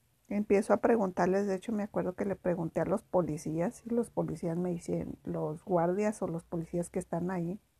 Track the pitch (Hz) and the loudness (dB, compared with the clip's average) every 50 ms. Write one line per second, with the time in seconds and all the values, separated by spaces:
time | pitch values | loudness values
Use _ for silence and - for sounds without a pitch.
0 | _ _ _ _ _ - 202 208 214 - 208 196 - - 208 220 - - 233 226 | _ _ _ _ _ -6 -4 -2 2 4 4 4 6 4 2 4 6 4 4 4
1 | 202 185 180 - 175 180 185 196 202 202 190 185 - - 220 208 202 - - 185 | 4 0 0 2 2 4 4 2 2 0 -2 -4 -2 -4 -4 -4 -4 -2 -2 -2
2 | 170 180 180 - 208 202 190 - - 180 175 185 165 160 - 185 160 - 180 214 | -2 -2 -2 -4 -2 -4 -4 -2 -2 -2 -2 0 -2 -2 -2 -2 0 0 0 -2
3 | - _ - 185 175 147 151 160 - 156 151 165 170 226 240 - - 233 233 233 | -2 _ 0 0 2 0 -2 -4 -4 -4 -2 -2 -2 -2 -4 -6 -8 -4 -2 -2
4 | 226 - - - 170 156 160 160 - 170 165 175 180 180 175 170 - - 175 170 | -2 -2 -2 -4 -2 -2 -4 -4 -4 -4 -2 -2 -2 -2 -4 -4 -4 -4 -4 -4
5 | 165 - - - - - 170 165 160 156 151 165 - - 185 170 165 175 180 202 | -4 -6 -8 -10 -6 -6 -4 -2 -2 -4 -4 -6 -2 2 4 4 4 4 2 2
6 | 208 214 214 - 202 175 165 165 - - - 170 160 - - 175 170 - - 190 | 2 0 0 0 -4 -4 -4 -4 -6 -6 -6 -6 -4 -4 -2 -4 -4 -2 -4 -6
7 | 180 - - - 175 180 190 180 170 170 185 220 _ _ _ _ | -4 -2 -4 -2 -2 -2 -2 -2 -2 -4 -4 -8 _ _ _ _